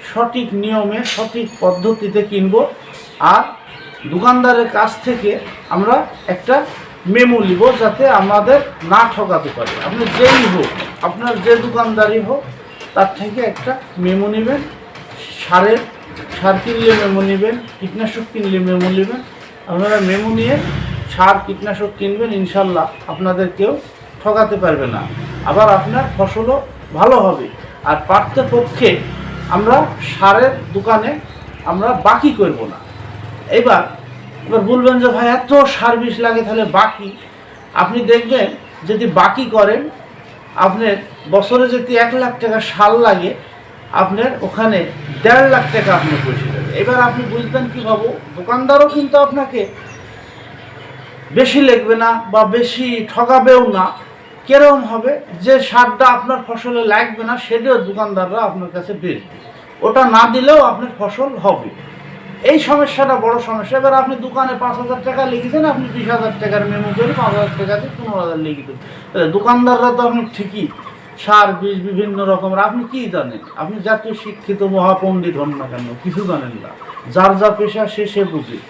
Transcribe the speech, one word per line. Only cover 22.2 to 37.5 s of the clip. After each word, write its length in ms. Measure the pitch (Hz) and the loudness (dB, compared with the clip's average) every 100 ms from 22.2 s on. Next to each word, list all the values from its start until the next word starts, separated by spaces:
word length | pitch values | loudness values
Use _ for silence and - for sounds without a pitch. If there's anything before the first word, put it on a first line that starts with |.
| 233 | -4
ইনশাল্লাহ 560 | 202 185 196 190 175 160 - - | -2 -2 0 0 0 -4 -6 -14
আপনাদের 420 | 156 185 185 185 - | -6 -4 -2 -2 -2
কেউ 220 | 202 294 - - - - | -2 -2 -8 -20 -20 -8
ঠকাতে 320 | 208 214 214 202 | -2 2 2 0
পারবে 300 | 180 151 131 | 0 0 -2
না। 160 | 113 - - - - | -6 -8 -10 -12 -8
আবার 240 | - 190 220 | -2 4 6
আপনার 360 | - 196 233 262 - | 6 2 -2 -4 -2
ফসলও 440 | 190 214 226 277 - - - | -2 -2 0 -2 -2 -16 -14
ভালো 260 | 147 214 254 | 2 4 6
হবে। 280 | 190 147 123 - - - | 4 0 -4 -12 -18 -10
আর 120 | - 151 - | -2 -2 2
পারতপক্ষে 880 | 196 - - 254 240 240 - 233 170 - - - - - | 2 2 -2 0 0 0 2 2 2 -4 -12 -12 -12 -4
আমরা 360 | 196 214 269 302 - - - | 0 4 4 2 -4 -10 2
সারের 320 | 196 208 254 - - | 4 6 4 0 -6
দোকানে 440 | 190 196 220 226 302 - - - - | -6 0 0 0 -6 -10 -18 -18 -12
আমরা 280 | - 180 220 | -6 -2 -2
বাকি 380 | 214 220 - 294 | 2 2 4 2
করব 360 | 220 185 - - | 2 0 0 -8
না। 60 | - - - - - - - - | -12 -18 -18 -16 -16 -16 -16 -2
এবার, 300 | 220 240 190 - - - - - - - | 2 4 2 0 -10 -18 -20 -20 -18 -2
এবার 120 | 220 | 0
বলবেন 380 | 202 247 247 254 | 2 4 4 4
যে, 100 | 247 | 2
"ভাই, 200 | 240 240 | 2 2
এত 360 | 254 - 285 | 0 4 4
সার 320 | 277 - 233 233 | 4 2 0 0
বিষ 220 | 226 202 | -2 -2
লাগে, 240 | 233 226 | 0 0
তাহলে 220 | 208 220 | -2 -2
বাকি?" 520 | 208 185 220 - 202 196 - - - | 0 2 2 -2 -14 -14 -20 -20 -20